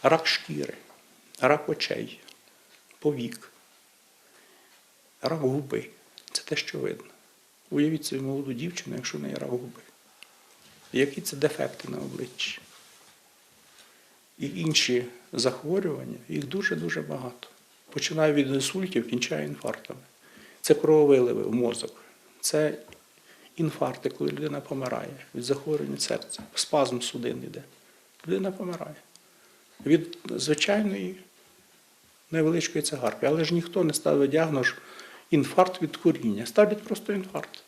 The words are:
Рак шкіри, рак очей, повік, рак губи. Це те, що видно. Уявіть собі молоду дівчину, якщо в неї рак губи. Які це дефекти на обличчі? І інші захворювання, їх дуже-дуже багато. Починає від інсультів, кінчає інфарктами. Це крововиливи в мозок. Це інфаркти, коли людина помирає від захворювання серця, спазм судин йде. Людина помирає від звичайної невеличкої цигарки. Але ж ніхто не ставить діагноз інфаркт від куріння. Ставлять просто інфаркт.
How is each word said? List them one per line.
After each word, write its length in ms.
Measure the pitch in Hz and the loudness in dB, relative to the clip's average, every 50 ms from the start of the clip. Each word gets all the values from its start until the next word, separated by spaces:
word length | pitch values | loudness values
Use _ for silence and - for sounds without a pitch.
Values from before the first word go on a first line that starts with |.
| - | 6
Рак 240 | 135 156 165 - | 6 4 4 4
шкіри, 460 | - - - - - 156 - 71 - - - - - - - _ _ - _ _ - - - | 0 -2 -2 -4 -6 -6 -4 -4 -6 -8 -14 -18 -20 -20 -20 _ _ -20 _ _ -20 -6 2
рак 280 | - 127 147 151 - - | 4 4 4 4 2 -4
очей, 500 | 156 - - - - - 117 120 - - - - - _ _ _ _ _ _ _ - - _ _ - _ | -2 -2 -2 -4 -2 -4 -4 -8 -12 -18 -20 -20 -20 _ _ _ _ _ _ _ -20 -20 _ _ -20 _
повік, 520 | - 151 143 127 120 113 - - - - _ - _ _ _ _ _ _ _ _ _ _ _ _ _ _ _ - - _ - _ _ _ - _ _ _ _ _ _ _ _ _ | -2 -2 0 0 -6 -6 -8 -12 -18 -20 _ -20 _ _ _ _ _ _ _ _ _ _ _ _ _ _ _ -20 -20 _ -20 _ _ _ -20 _ _ _ _ _ _ _ _ _
рак 180 | - 135 160 160 | -4 -4 -2 0
губи. 500 | 143 131 131 147 143 131 - - - - - - - _ _ - - - | 0 0 0 0 -2 -2 -4 -4 -4 -8 -18 -20 -20 _ _ -20 -20 -8
Це 120 | - - - | -8 -8 -4
те, 120 | - 151 | -2 -4
що 240 | - - - - 143 | -4 -4 -4 -6 -4
видно. 260 | 131 - - - - - - - _ _ _ _ _ _ _ _ _ _ | -4 -4 -4 -6 -12 -20 -20 -20 _ _ _ _ _ _ _ _ _ _
Уявіть 360 | - 143 147 156 160 151 - | 0 2 2 2 2 0 -4
собі 160 | - 135 135 | -4 -4 -4
молоду 320 | 135 135 139 139 139 135 127 | -4 -2 -4 -4 -4 -4 -6
дівчину, 420 | 117 139 180 175 - - - - | -4 -6 -6 -6 -8 -8 -8 -8
якщо 220 | - 131 - - | -6 -6 -6 -6
в 40 | 151 | -6
неї 140 | - - - | -6 -6 -6
рак 140 | - - 69 | -6 -4 -2
губи. 320 | 123 123 123 120 117 - - - _ _ _ _ _ _ - _ - _ - _ - _ - - - - - - - | -4 -4 -4 -8 -14 -18 -20 -20 _ _ _ _ _ _ -20 _ -20 _ -20 _ -20 _ -20 -20 -20 -20 -18 -4 2
Які 280 | 127 135 139 - - | 2 2 2 0 -6
це 160 | - - - | -8 -8 -4
дефекти 500 | 139 147 147 - - - - - - - - | 0 0 0 0 0 -4 -4 -6 -10 -10 -10
на 80 | - | -8
обличчі? 600 | - - - - - - - - - - - - - - - - - - - - - - - - _ _ _ _ _ _ _ _ _ _ _ _ - - - _ _ _ _ _ _ _ _ _ - | -8 -8 -8 -8 -8 -8 -10 -6 -8 -8 -8 -8 -12 -16 -20 -20 -20 -20 -20 -20 -20 -20 -20 -20 _ _ _ _ _ _ _ _ _ _ _ _ -20 -20 -20 _ _ _ _ _ _ _ _ _ -10
І 80 | - | -8
інші 580 | 139 165 185 165 160 147 - - - 123 120 120 - - - - - - | -8 -6 -2 -2 2 2 2 2 4 2 2 0 -2 -12 -18 -20 -8 -4
захворювання, 840 | 127 117 131 120 - - 147 175 196 196 170 143 131 131 120 - - - - | 0 2 2 0 0 -4 -2 -2 0 0 -2 -4 -4 -8 -10 -10 -12 -10 -6
їх 180 | 160 151 143 | -6 -6 -4
дуже-дуже 540 | - - 196 196 - - - 165 170 156 160 | -4 -4 -2 -2 -2 -2 -2 -2 -4 -4 -4
багато. 460 | 147 147 156 - 127 123 - - - - - - _ _ _ _ _ - | -4 -6 -6 -6 -8 -10 -10 -12 -18 -20 -20 -20 _ _ _ _ _ -10
Починає 440 | - 139 - - 165 160 156 156 147 | -6 -4 -4 -2 2 4 4 4 6
від 140 | 147 139 | 4 4
інсультів, 640 | 131 135 135 135 - - 190 190 185 - 120 113 - | 4 2 0 0 0 -2 -2 -4 0 0 0 0 0
кінчає 360 | 117 120 120 - 160 151 147 | -2 -2 -2 -2 -2 -4 -4
інфарктами. 540 | 147 143 - - 113 - - - - - - - - _ _ _ - - - - - - - | -6 -6 -6 -6 -6 -6 -6 -10 -14 -16 -16 -16 -20 _ _ _ -20 -20 -20 -20 -20 -20 -10
Це 120 | - - 151 | 4 4 4
крововиливи 680 | - - 151 156 151 151 143 139 131 123 120 117 110 107 | 6 8 8 8 8 10 10 8 8 8 4 2 0 0
в 100 | - 113 | 0 0
мозок. 420 | 123 120 117 113 - - - - - - - - _ _ - _ - | 0 0 0 -2 -4 -8 -10 -12 -14 -20 -20 -20 _ _ -20 _ -6
Це 380 | - - - 151 156 147 - - - - - - _ _ _ _ _ - - - - - _ | -4 0 2 2 2 2 0 -4 -12 -18 -20 -20 _ _ _ _ _ -20 -20 -20 -20 -20 _
інфаркти, 540 | - 165 151 143 - 135 131 - - - - | -2 -2 -2 0 0 -2 -2 -2 -2 -4 -6
коли 220 | - - 147 147 | -4 -2 -2 -2
людина 300 | 147 143 151 151 143 143 | -2 -2 -4 -4 -4 -6
помирає 640 | 139 - 147 135 131 123 120 120 - - 139 135 - - - | -6 -6 -6 -4 -4 -4 -4 -4 -6 -8 -12 -14 -18 -12 -10
від 80 | 135 120 | -8 -2
захворювання 560 | 123 139 139 - 156 151 147 147 139 139 - | -2 -2 -2 0 -2 -2 -2 -2 -4 -4 -4
серця, 440 | - - - 110 - - - - - - - | -2 -2 -2 -4 -4 -10 -14 -14 -14 -10 -4
спазм 460 | - - - - 151 139 120 123 123 | -4 -2 2 4 4 4 4 0 -4
судин 420 | 120 - - 123 120 123 123 127 127 | -4 -6 -6 -4 -4 -4 -6 -6 -10
йде. 200 | - - 131 135 - - - _ - _ _ _ _ _ _ - | -10 -12 -14 -16 -16 -20 -20 _ -20 _ _ _ _ _ _ -4
Людина 240 | 156 190 196 190 196 | -4 -2 -2 -2 -4
помирає 440 | 190 - 202 180 175 - - - - - - _ _ - _ _ _ _ _ _ _ _ _ _ _ _ - | -4 -6 -8 -8 -6 -8 -10 -12 -12 -18 -20 _ _ -20 _ _ _ _ _ _ _ _ _ _ _ _ 2
від 320 | 139 160 165 165 - - - - - | 4 4 4 4 -2 -12 -14 -10 -8
звичайної 840 | - - 131 151 151 151 - - 202 214 214 202 190 196 190 180 185 185 - - _ _ _ - _ _ _ _ _ _ _ _ _ _ _ _ _ _ _ _ | -6 -4 0 0 0 2 2 2 2 2 2 0 -2 -2 -4 -6 -8 -10 -16 -20 _ _ _ -20 _ _ _ _ _ _ _ _ _ _ _ _ _ _ _ _
невеличкої 500 | 165 165 156 160 165 170 156 - - 156 | 2 4 4 4 4 2 0 0 -2 -2
цигарки. 440 | 143 - - 131 123 110 - - - | -2 -2 -4 0 -2 -2 0 2 2
Але 200 | 131 151 165 160 | 2 4 2 2
ж 80 | 156 170 | 2 2
ніхто 300 | 170 170 170 - 196 175 | 0 0 0 0 2 2
не 100 | 156 147 | 2 2
ставить 380 | - - 156 151 143 143 139 | 2 2 4 4 6 4 4
діагноз 420 | 139 160 160 160 147 135 123 - - - - - - - - - - - - _ | 4 2 2 4 2 2 2 0 0 -2 -16 -20 -20 -18 -18 -20 -20 -20 -2 _
інфаркт 500 | - 151 135 - - - 180 180 180 - | 4 4 4 4 6 6 6 6 4 -4
від 160 | 165 147 - | -4 -4 -4
куріння. 480 | - - 170 156 - - 113 101 101 120 | 2 4 4 4 4 2 0 0 0 -4
Ставлять 380 | - - - 214 190 214 214 - | 0 6 6 6 6 6 -2 -4
просто 300 | - 220 - - - 202 | -6 -6 -6 -2 -2 -2
інфаркт. 500 | 196 185 190 - 160 - - - - - | -2 -2 -4 -6 -8 -8 -8 -14 -20 -20